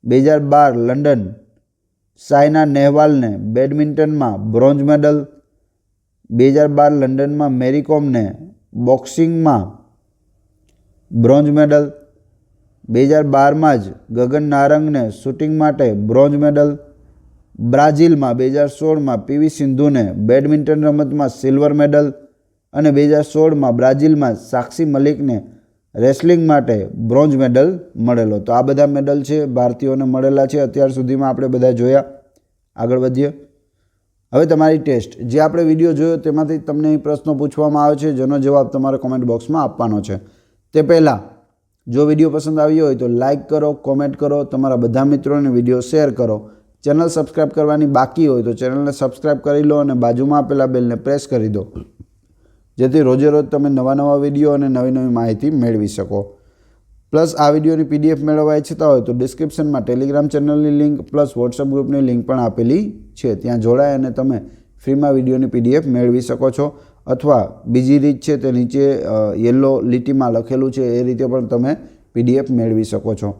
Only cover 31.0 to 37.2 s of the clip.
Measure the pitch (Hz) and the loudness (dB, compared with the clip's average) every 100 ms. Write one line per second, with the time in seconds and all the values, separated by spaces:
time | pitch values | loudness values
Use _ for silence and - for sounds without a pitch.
31 | 127 135 135 123 131 127 127 117 120 139 | -4 -2 -2 -2 -2 2 0 2 2 2
32 | - - _ _ _ _ _ - 123 127 | 0 -16 _ _ _ _ _ -8 -2 -2
33 | 127 127 139 143 - _ _ _ _ _ | -2 -2 -4 -6 -20 _ _ _ _ _
34 | _ _ _ 127 160 156 156 156 151 123 | _ _ _ 0 2 4 2 2 0 -2
35 | 110 - 120 135 156 170 165 156 170 143 | -4 -12 -4 0 0 0 0 2 0 0
36 | 160 165 156 151 151 160 - 147 151 151 | -2 -2 -2 -2 -2 -6 -6 -4 0 -2
37 | 147 147 | -2 -4